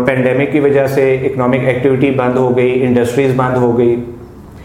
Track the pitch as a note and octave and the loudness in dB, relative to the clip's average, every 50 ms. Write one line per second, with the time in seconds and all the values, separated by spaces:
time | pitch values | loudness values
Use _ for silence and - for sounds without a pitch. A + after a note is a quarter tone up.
0 | B2 C3+ C3 B2+ B2 B2+ B2+ C3+ C#3+ C#3+ C#3+ D3+ C#3 C#3+ C#3 C#3 C3+ C3 C3+ C#3+ | 0 0 0 0 0 0 0 0 0 0 0 2 2 2 2 2 0 0 0 0
1 | C3+ C3+ C3 C3 C3 C#3+ - C#3 B2 B2 C3 C3+ C3 C3+ A#2+ - C3+ C#3 C3+ B2+ | 2 2 2 0 -2 -2 -2 -2 0 0 0 0 0 0 -2 0 0 0 2 2
2 | C3+ C#3 C3 B2+ B2 B2 B2 B2+ C3 B2+ B2 B2+ B2 B2+ B2 B2+ B2+ B2 B2 B2 | 2 0 0 0 0 0 0 0 0 0 2 2 2 0 0 0 0 2 2 2
3 | A#2+ A#2 - C#3 C#3 C3+ B2+ B2+ B2+ B2+ B2+ B2+ B2 A#2+ A2+ B2 A#2+ A#2+ A#2+ A#2+ | 0 0 0 0 0 0 0 0 0 0 0 0 0 0 2 2 2 2 0 -2
4 | - - - - - - - - - - - - - | -4 -8 -12 -16 -18 -20 -20 -20 -20 -20 -20 -20 -20